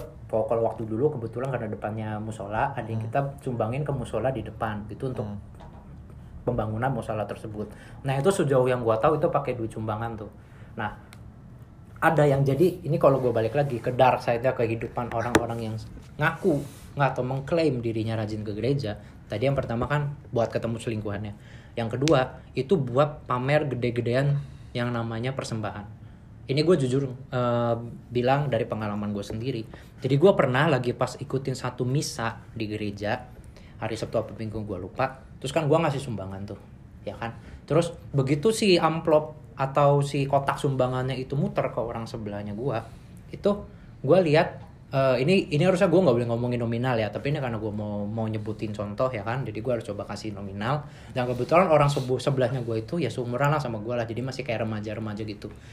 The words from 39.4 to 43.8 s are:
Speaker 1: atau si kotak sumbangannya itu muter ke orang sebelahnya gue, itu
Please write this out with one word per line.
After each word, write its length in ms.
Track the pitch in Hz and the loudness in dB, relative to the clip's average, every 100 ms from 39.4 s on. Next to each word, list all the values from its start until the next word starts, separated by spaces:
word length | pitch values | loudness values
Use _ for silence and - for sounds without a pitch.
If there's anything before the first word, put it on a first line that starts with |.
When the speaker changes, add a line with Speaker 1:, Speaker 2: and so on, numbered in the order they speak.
| - - | -14 -4
Speaker 1:
atau 400 | 135 147 143 143 | 0 4 6 6
si 240 | 143 143 | 2 0
kotak 320 | 139 139 139 139 | 2 2 2 0
sumbangannya 640 | 143 131 127 127 131 131 | 0 2 2 0 -2 -4
itu 160 | 131 135 | -2 -2
muter 320 | 196 - 131 | 0 0 -2
ke 80 | 127 | -2
orang 240 | 117 113 113 | -4 -6 -6
sebelahnya 480 | 117 104 104 104 104 | -8 -6 -6 -6 -4
gue, 220 | 135 113 - - - - - | -2 -4 -6 -14 -18 -18 -16
itu 180 | - 202 202 - - | 0 0 0 -4 -16